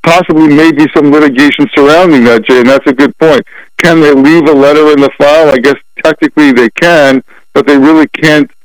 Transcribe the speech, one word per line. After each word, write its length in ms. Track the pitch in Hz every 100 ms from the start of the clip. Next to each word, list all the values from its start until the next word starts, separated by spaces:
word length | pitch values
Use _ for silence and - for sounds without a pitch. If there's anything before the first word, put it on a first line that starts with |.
possibly 440 | 165 175 180 156 160
may 240 | 147 165
be 160 | 143 151
some 160 | 160 147
litigation 580 | 151 147 123 143 - 139
surrounding 480 | - 139 160 185 143
that, 200 | 120 117 110
Jay, 120 | 127
and 80 | 120
that's 200 | 135 147
a 60 |
good 220 | 127 143 -
point. 260 | 160 131 - - - -
Can 240 | 170 165
they 120 | 151
leave 340 | 139 139 165 151
a 40 |
letter 380 | 143 139 147 151
in 80 | 143
the 120 | 139 -
file? 340 | 143 156 156
I 60 | 135
guess 180 | 131 135 - -
technically 480 | 160 156 151 - 147
they 180 | 123 117 -
can, 420 | 170 165 139 131 - - _
but 140 | 143 143
they 100 | 143
really 300 | 139 160 -
can't 420 | - 156 151 139 _